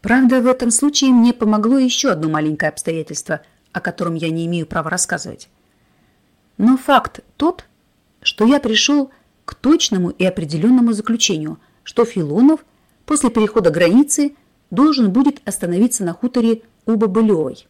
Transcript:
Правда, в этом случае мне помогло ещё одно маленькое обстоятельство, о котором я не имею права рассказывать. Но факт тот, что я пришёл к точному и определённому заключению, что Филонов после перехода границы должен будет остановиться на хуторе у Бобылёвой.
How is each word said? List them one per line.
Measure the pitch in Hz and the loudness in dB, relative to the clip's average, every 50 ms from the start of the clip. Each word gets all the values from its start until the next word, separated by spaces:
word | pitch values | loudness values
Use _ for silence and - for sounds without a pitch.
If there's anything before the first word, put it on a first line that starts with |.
Правда, | - - 233 262 262 240 262 254 | 0 2 2 4 4 4 4 4
в | 233 | 2
этом | 254 254 254 247 233 | 2 0 0 -2 -2
случае | - - 285 294 294 - 277 262 | 0 0 0 0 0 0 2 4
мне | 254 240 226 240 240 | 4 4 4 4 2
помогло | 247 220 214 214 214 214 226 262 | 0 0 0 0 0 2 2 2
ещё | 277 262 254 240 - - 262 | 2 2 0 -2 -2 -2 -2
одно | 185 151 156 156 | -2 -2 -2 -4
маленькое | 156 156 151 156 156 147 160 151 | -2 -2 -2 -4 -4 -4 -4 -6
обстоятельство, | 151 - - 165 165 160 156 - 156 - - - 160 151 _ _ _ _ _ _ | -6 -6 -8 -6 -6 -6 -8 -8 -12 -12 -8 -8 -8 -8 _ _ _ _ _ _
о | - - | -12 -8
котором | - 175 165 - 175 143 165 | -8 -8 -8 -6 -6 -6 -4
я | 165 170 165 | -4 -4 -4
не | 160 165 165 | -4 -4 -4
имею | 170 175 170 156 | -4 -4 -4 -6
права | - - 170 151 160 | -6 -6 -6 -6 -4
рассказывать. | 175 185 - - 175 165 - - - _ - _ _ _ _ _ _ _ _ _ _ _ _ _ _ _ _ _ _ _ _ _ _ | -4 -6 -4 -6 -6 -8 -8 -12 -16 _ -20 _ _ _ _ _ _ _ _ _ _ _ _ _ _ _ _ _ _ _ _ _ _
Но | - 196 240 262 | 0 2 2 2
факт | 262 - - 277 262 - - _ - _ _ _ | 2 2 2 0 0 0 -2 _ -16 _ _ _
тот, | _ 285 339 359 - _ _ _ _ _ _ _ _ _ _ _ _ | _ -2 -2 -2 -4 _ _ _ _ _ _ _ _ _ _ _ _
что | - - - - 214 | -8 -8 -2 0 2
я | 233 285 277 | 2 2 2
пришёл | 277 220 220 214 - - 294 285 269 262 _ _ _ _ _ _ _ | 0 -2 -2 0 0 2 0 0 0 -4 _ _ _ _ _ _ _
к | - - | -20 -18
точному | _ - 254 320 339 - - 214 185 175 170 | _ 2 2 2 2 2 -2 -2 -2 -2 -4
и | - - 180 | -2 -2 -2
определённому | 185 185 - 165 143 160 156 165 233 262 254 240 233 220 | -2 -2 -4 -8 -6 -4 -2 2 4 4 4 4 2 0
заключению, | 202 214 - 226 226 - - 190 156 151 156 160 _ _ _ _ _ _ | -2 -2 -4 -2 -2 0 -2 -2 -4 -6 -8 -10 _ _ _ _ _ _
что | - - 240 233 | -6 -2 -2 -2
Филонов | 233 - 196 160 143 147 202 254 294 320 294 _ _ _ _ _ _ _ _ _ | 0 -2 -6 -4 -2 2 4 4 4 4 2 _ _ _ _ _ _ _ _ _
после | - 302 285 - 233 | -4 -2 0 0 0
перехода | 226 226 214 208 - 226 180 165 | 0 0 0 2 0 2 0 2
границы | 151 170 175 160 190 254 294 285 - - 285 294 - _ _ _ _ _ _ _ | 2 2 2 4 6 4 4 4 0 -2 -2 -2 -4 _ _ _ _ _ _ _
должен | 180 190 294 311 294 277 226 196 | 0 2 2 2 2 2 0 2
будет | 180 247 277 294 285 - _ | 2 2 0 0 -2 -4 _
остановиться | 214 190 - - 175 175 185 226 240 - - 196 | -10 -8 -6 -6 -4 0 0 0 0 0 -4 -6
на | 175 180 | -6 -6
хуторе | - - 247 - 254 226 226 226 226 _ _ _ _ _ | -4 -6 -4 -2 0 0 0 0 -2 _ _ _ _ _
у | - 226 | -2 0
Бобылёвой. | 208 226 208 185 226 226 214 196 160 151 131 - - _ | 0 0 0 2 2 2 2 2 0 -2 -6 -8 -14 _